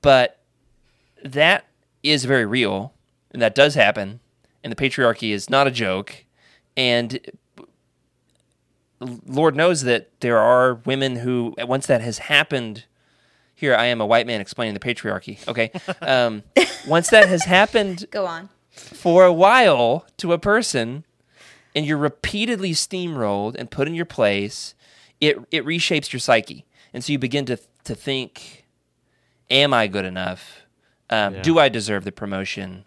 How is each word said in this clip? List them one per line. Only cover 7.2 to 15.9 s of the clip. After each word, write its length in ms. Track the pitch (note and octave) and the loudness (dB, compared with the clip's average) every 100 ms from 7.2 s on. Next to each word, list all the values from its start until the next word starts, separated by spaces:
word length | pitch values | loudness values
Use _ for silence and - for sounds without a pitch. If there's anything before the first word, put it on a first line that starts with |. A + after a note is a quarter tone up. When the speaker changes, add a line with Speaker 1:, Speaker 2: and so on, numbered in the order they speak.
| - _ _ - - _ _ _ _ _ _ _ _ _ _ _ _ _ | -14 _ _ -20 -20 _ _ _ _ _ _ _ _ _ _ _ _ _
Speaker 1:
L-, 180 | B2+ A#2+ | -16 -16
Lord 300 | - C3 D#3+ | -8 0 0
knows 260 | C#3 E3+ E3 | 2 0 2
that 260 | B2+ A#2 - _ | 0 -2 -4 _
there 180 | A#2+ A#2 | 0 4
are 380 | A2+ B2 B2+ | 6 6 4
women 420 | A#2 A#2+ C3+ C3+ B2 | 0 -4 -2 -2 -4
who, 380 | B2 B2 A#2 - | -4 -2 -4 -6
once 260 | A#2+ C3+ - | -4 -4 0
that 140 | B2 | -2
has 180 | A#2 G#2+ | -2 -10
happened, 680 | - D3 D3+ C#3 A2+ G#2+ _ _ _ _ _ _ _ | 0 0 0 -6 -6 -14 _ _ _ _ _ _ _
here 200 | _ D3 | _ 0
I 100 | A#2 | 2
am, 160 | A#2+ A#2 | 2 -2
a 40 | |
white 220 | G#2+ A#2 A#2 | 2 2 2
man 140 | A2 | -6
explaining 320 | G2 - A2+ | -8 -8 -6
the 60 | G2+ | -6
patriarchy, 680 | B2 A#2 G#2+ G2 - G2+ - | -8 -6 -6 -8 -10 -14 -8
okay? 240 | A#2 A2+ - | -4 -4 -6
Speaker 2:
<laughs> 140 | - | -12